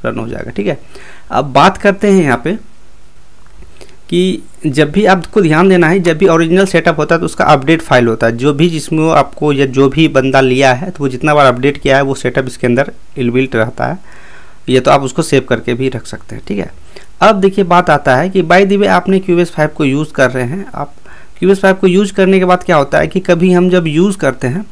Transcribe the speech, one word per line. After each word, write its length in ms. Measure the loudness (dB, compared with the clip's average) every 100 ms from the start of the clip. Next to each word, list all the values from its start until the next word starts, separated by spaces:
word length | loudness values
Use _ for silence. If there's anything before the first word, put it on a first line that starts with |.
run 140 | -6 -6
हो 80 | -8
जाएगा, 220 | -8 -8
ठीक 160 | -4 -4
है। 120 | -6 -10 -16 -16 -16 -6
अब 220 | -4 0
बात 260 | 2 2 2
करते 320 | -2 0 2
हैं 140 | 4
यहाँ 160 | 4 0
पे 120 | -2 -6 -10 -16 -16 -16 -16 -16 -18 -16 -18 -16 -18 -16 -16 -18 -4
कि 320 | 0 0 -2 -8 -6 -4
जब 240 | 0 2
भी 120 | 2 2
आपको 340 | 2 2 2
ध्यान 280 | 4 4 4
देना 200 | 6 4
है, 100 | 2
जब 180 | 0 2
भी 80 | 2
original 400 | 4 2 2 2
setup 320 | 2 0 0
होता 160 | 0
है 40 | 0
तो 60 | 0
उसका 180 | 0 2
update 360 | 2 2 0
file 240 | 2 2 2
होता 200 | 2 0
है, 100 | 0
जो 160 | -2
भी 160 | 2 0
जिसमें 300 | 0 -4 -2
वो 100 | 2
आपको 420 | 2 0 -2 -2
या 120 | 0 0
जो 200 | 2 2
भी 180 | 4 2
बंदा 320 | 2 2 2
लिया 320 | 2 2 2
है 180 | 2 -4
तो 120 | -4
वो 40 | -6
जितना 260 | -2 0
बार 120 | 4 4
update 320 | 4 0 0
किया 180 | 0 2
है 60 |
वो 120 | 2
setup 320 | -2 -2 -2 -4
इसके 200 | -4 0
अंदर 240 | 0 0 -6 -14 -4
inbuilt 380 | -2 0 0 0
रहता 300 | -2 -2 -6
है, 120 | -6 -12 -18 -18 -16 -16 -12 0
ये 120 | 2
तो 100 | 4
आप 120 | 2
उसको 200 | 0 -4
save 220 | 0 0 0
करके 260 | -4 -2
भी 140 | -4 -4
रख 180 | -4 -10
सकते 280 | -14 -12
हैं, 100 | -14 -8
ठीक 120 | -6
है। 120 | -6 -12 -18 -16 -18 0
अब 200 | 2 4
देखिए 240 | 2 2 2
बात 240 | 2 4
आता 240 | 0 2 2
है 140 | 2
कि 120 | 0
by 180 | 2 4
the 160 | 4 2
way 100 | 2
आपने 300 | 2 2 0
क्यूएस 320 | 2 0 0
फ़ाइव 180 | 0 -2
को 160 | 0
यूज़ 280 | -2 0 -4
कर 180 | 0 0
रहे 140 | 0
हैं, 200 | -4 -6 -10
आप 200 | -10 -10 -12 -18 -18 -16 -2
क्यूएस 220 | 2 2
फ़ाइव 140 | 2
को 120 | 2 2
यूज़ 260 | 2 0
करने 260 | 0 2 4
के 60 |
बाद 200 | 2 0
क्या 120 | 2 0
होता 220 | 2 0
है 80 | 0
कि 140 | -2
कभी 320 | 0 2 4
हम 160 | 4 4
जब 160 | 2 2
यूज़ 280 | 0 0 0
करते 280 | -4 -2 -4
हैं 180 | -4 -8